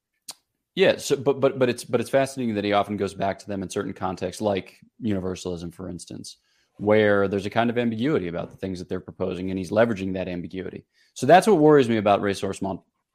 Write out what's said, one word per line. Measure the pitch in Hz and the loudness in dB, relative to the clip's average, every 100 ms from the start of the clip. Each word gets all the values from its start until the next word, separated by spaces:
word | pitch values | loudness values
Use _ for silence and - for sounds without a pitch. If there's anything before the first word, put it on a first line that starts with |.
| _ _ - - _ _ _ | _ _ -20 -20 _ _ _
yeah, | 180 170 - | 2 2 2
so, | - 139 | 0 0
but, | 143 131 | 0 2
but, | 135 127 | 2 2
but | 123 | 0
it's, | 117 | -2
but | - 120 | -2 -4
it's | 110 | 0
fascinating | 135 135 131 117 | 0 -2 -4 -4
that | 101 | -2
he | 101 | 0
often | 101 98 | 2 0
goes | 101 98 | -2 -4
back | 95 98 95 | -4 -6 -6
to | - | -8
them | 98 | -8
in | 90 | -6
certain | 101 101 | -6 -6
contexts, | 95 92 90 92 - | -6 -6 -6 -8 -2
like | 107 95 - _ _ - | -2 -2 -4 _ _ -8
universalism, | 113 95 92 92 90 85 85 | -4 -2 -4 -6 -8 -8 -10
for | - 90 | -12 -12
instance, | 87 - - - - _ _ _ - | -12 -14 -16 -16 -20 _ _ _ -4
where | 101 107 104 101 98 | 4 6 6 4 2
there's | 101 | -2
a | 101 | -2
kind | 113 117 | 0 0
of | 117 | 0
ambiguity | 120 110 139 127 87 | -2 -2 0 -2 -2
about | 85 87 | -8 -10
the | - | -10
things | 95 90 | -8 -8
that | 87 | -8
they're | 92 | -8
proposing, | - - 92 90 92 | -8 -6 -6 -4 -6
and | 95 | -6
he's | 85 | -2
leveraging | 107 117 95 95 | 2 2 0 -4
that | 92 90 | -6 -6
ambiguity. | 87 87 92 90 98 - _ _ | -8 -10 -10 -10 -14 -20 _ _
So | - | -2
that's | 127 180 220 | 6 6 8
what | 170 | 6
worries | 151 147 117 | 8 6 6
me | 110 | 2
about | 101 98 | 4 4
ressourcement | 101 95 98 92 95 92 _ _ _ | 2 -2 -4 -6 -6 -6 _ _ _